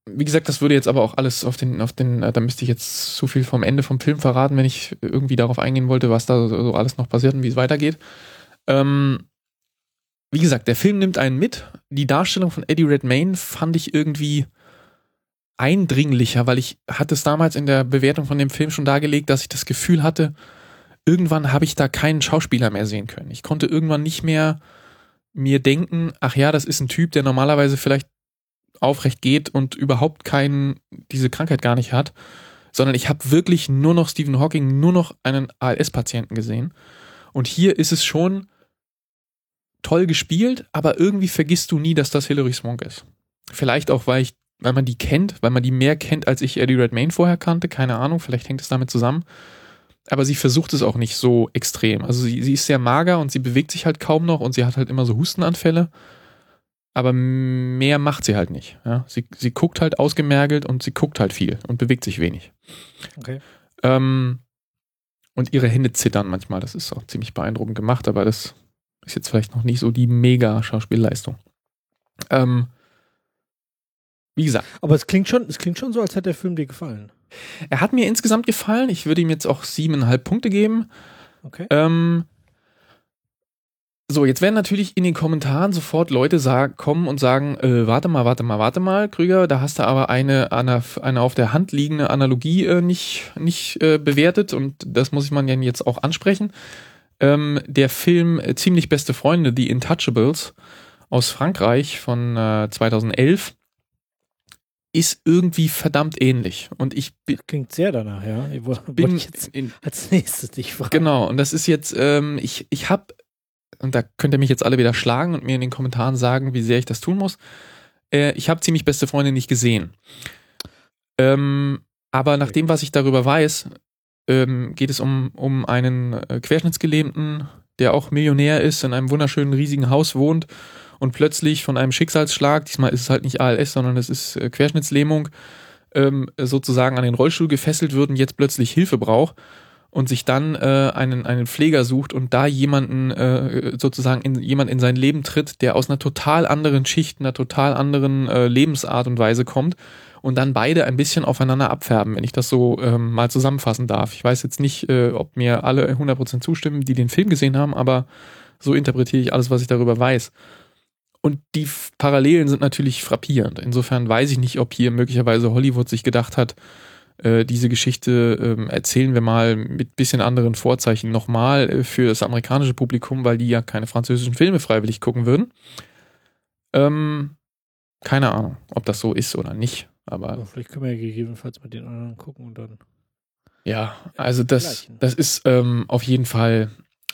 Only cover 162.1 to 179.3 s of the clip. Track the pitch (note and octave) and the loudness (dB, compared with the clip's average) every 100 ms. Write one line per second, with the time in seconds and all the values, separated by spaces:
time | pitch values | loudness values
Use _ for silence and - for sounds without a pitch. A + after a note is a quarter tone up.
162.1 | C#3 C3+ E3+ D3 C#3 C#3 - C#3 B2 - | 4 6 4 4 2 0 0 -2 -2 -2
163.1 | - - C3+ G#2+ - - B2 B2 B2+ A#2 | -4 0 0 0 -4 -4 -2 0 0 2
164.1 | A2+ C#3+ B2+ B2 - B2 - A#2+ A#2+ B2 | 2 2 0 0 -2 -4 0 0 2 0
165.1 | B2 A#2+ A2+ A#2 A#2+ C3+ B2 B2 A#2 C3 | 0 2 2 2 2 2 0 -2 -2 0
166.1 | A#2+ A#2 - A#2+ - - - - - _ | 0 0 -2 -2 -4 -20 -20 -20 -20 _
167.1 | _ A2+ A2+ A#2+ B2 A#2+ A#2+ - B2 - | _ 0 2 2 0 0 0 -2 -2 0
168.1 | B2 A#2 A2+ A#2 A2 G#2+ - - B2 C3 | 2 2 0 -2 -2 -4 -4 -2 0 2
169.1 | B2 A2+ A2+ A2+ A2 - C3 A#2+ - C3 | 2 2 4 2 2 -2 -6 -4 -2 0
170.1 | B2+ A2+ B2 A#2 A2 B2 B2+ - G#2+ A2 | 2 2 2 2 2 0 0 0 0 0
171.1 | A2+ G#2+ A#2 B2 C#3 B2+ C3 B2 - B2 | -4 -2 0 2 2 2 0 -2 0 2
172.1 | G#2+ G#2 A#2+ - C3 C3+ B2 C3 B2 - | 2 0 -2 0 0 0 0 -2 -2 -4
173.1 | C3 B2+ A#2 A#2+ A#2 A2+ A2 A2+ A#2 A#2+ | -2 0 0 2 0 -2 -6 -4 -4 0
174.1 | B2 B2 A#2+ F3 F3+ - A2 G#2+ A2 - | -2 -2 2 2 2 2 0 0 -4 -4
175.1 | A#2+ A#2 C#3+ A#3+ _ - - - _ _ | -2 2 2 0 _ -20 -20 -20 _ _
176.1 | _ _ _ _ _ _ C#3+ C#3+ D3+ D3+ | _ _ _ _ _ _ 2 2 2 -2
177.1 | D3+ C#3+ - _ _ _ _ _ _ - | -4 -8 -12 _ _ _ _ _ _ -2
178.1 | C#3 C3 G#2 A2 - - - A2+ G2+ A2 | 2 2 0 -4 -8 -10 -8 -4 -4 -2
179.1 | - - | -2 -4